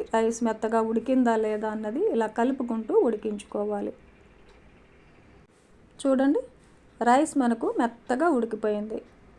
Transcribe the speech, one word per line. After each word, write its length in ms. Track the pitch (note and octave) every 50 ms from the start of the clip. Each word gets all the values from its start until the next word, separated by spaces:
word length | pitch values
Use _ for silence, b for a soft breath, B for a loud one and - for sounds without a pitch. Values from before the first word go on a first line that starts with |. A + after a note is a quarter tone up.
| - - -
రైస్ 240 | A3+ A3+ A3+ A3+ - A#3
మెత్తగా 340 | A3 A3 A3 A3+ A3 A3+ A3+ A3+ A3
ఉడికిందా 440 | A#3 A3+ A#3 C4 C4 C4 B3 A#3 A3+ A3 A3
లేదా 240 | G#3+ G#3+ G#3+ A3 G#3+ G#3+
అన్నది. 260 | A3 G#3+ G#3+ A3+ D4+ G#4+ A4 C#4+
ఇలా 140 | A3+ A3 G#3+ -
కలుపుకుంటూ 560 | A#3 A#3 C4+ C4+ C4+ B3 A#3 A3+ A3+ A3 - F4 A4+ E4+
ఉడికించుకోవాలి. 840 | A#3 A3 G#3 - G#3+ G#3 G#3 - - - G#3 G#3 G#3 G#3 G3+ G#3 A3+ - - - - - - - - - - - - - - - - - - - - - - - - - - - - - - - _ _ _ _ _ - - - - - -
చూడండి, 400 | - C4+ C4+ B3+ C4+ C#4 E4 B4 B4+ - - - - - - - - - - - A#3 A#3+
రైస్ 240 | B3 C#4 D#4 D4+ - C#4
మనకు 260 | B3 A#3+ A#3 A3+ D4 G#4 A#4+ E4+
మెత్తగా 480 | A#3+ A#3+ - - - - B3 C4 E4 F4 C#4+
ఉడికిపోయింది. 640 | A#3+ A3+ A3+ G#3+ G#3 - G#3+ G#3 G#3 G#3 G#3+ A3+ - - - - - - - -